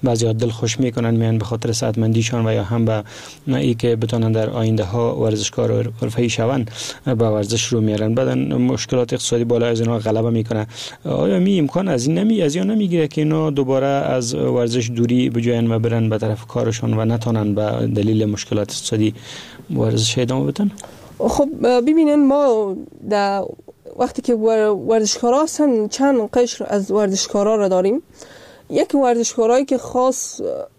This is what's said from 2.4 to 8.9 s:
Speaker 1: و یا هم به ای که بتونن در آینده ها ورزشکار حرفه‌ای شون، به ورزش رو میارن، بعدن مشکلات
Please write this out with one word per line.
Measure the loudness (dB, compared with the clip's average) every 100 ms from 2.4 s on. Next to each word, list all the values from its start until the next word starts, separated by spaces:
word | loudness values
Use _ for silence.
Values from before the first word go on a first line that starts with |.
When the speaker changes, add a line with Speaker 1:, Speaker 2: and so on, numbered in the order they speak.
| 0
Speaker 1:
و |
یا | 0
هم | 0 0 0
به | 0 -4 -16 -20 -14 -4
ای | 0 0
که | 0 0 0
بتونن | 0 0 2
در | 2 0
آینده | 0 0 0
ها | 0 0 -2 0
ورزشکار | 0 0 -4 -2 0 0 -2 -4
حرفه‌ای | -4 -2 -2
شون، | 0 0 0 -4 -8 -12 -8 -4
به |
ورزش | 0 2 2 0 -2 0
رو | 0
میارن، | 0 0 0 0
بعدن | 0 0 -2
مشکلات | 0 0 0 -2